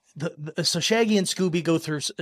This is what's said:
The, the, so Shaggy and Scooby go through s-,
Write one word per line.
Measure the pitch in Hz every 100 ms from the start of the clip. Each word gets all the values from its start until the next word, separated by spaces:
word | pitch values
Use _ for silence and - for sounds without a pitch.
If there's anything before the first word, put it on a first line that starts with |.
| _ -
The, | 165 - 151 -
the, |
so | 160 175
Shaggy | - 220 233 208
and | 185
Scooby | - 185 170
go | 160 165
through | 160 151
s-, | - -